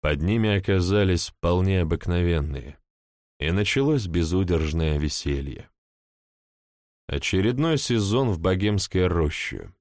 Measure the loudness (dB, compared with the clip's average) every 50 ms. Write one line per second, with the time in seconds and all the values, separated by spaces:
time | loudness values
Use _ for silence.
0 | 0 0 -2 0 0 0 0 2 2 2 2 0 2 2 2 2 2 2 2 4
1 | 4 4 2 2 0 -4 -8 _ -2 0 2 2 2 2 2 2 2 0 -2 -2
2 | -2 -2 0 0 2 2 2 0 0 -2 -4 -8 -10 -12 -18 _ _ _ _ _
3 | _ _ _ _ _ _ _ _ -4 0 0 0 0 0 0 0 2 2 0 0
4 | -2 0 0 0 0 2 2 0 2 2 0 0 0 0 0 0 0 0 0 0
5 | 0 -2 -4 -4 -4 -4 -4 -4 -4 -8 -10 -12 -16 -20 _ _ _ _ _ _
6 | _ _ _ _ _ _ _ _ _ _ _ _ _ _ _ _ _ _ _ _
7 | _ -8 -8 -6 -4 -2 0 0 0 0 0 0 0 0 0 0 0 0 0 0
8 | 2 2 0 0 0 0 -2 0 0 0 0 2 0 0 0 0 -2 -2 0 0
9 | 2 2 2 2 0 0 -2 -4 -8 -8 -10 -10 -14 -16 -20 _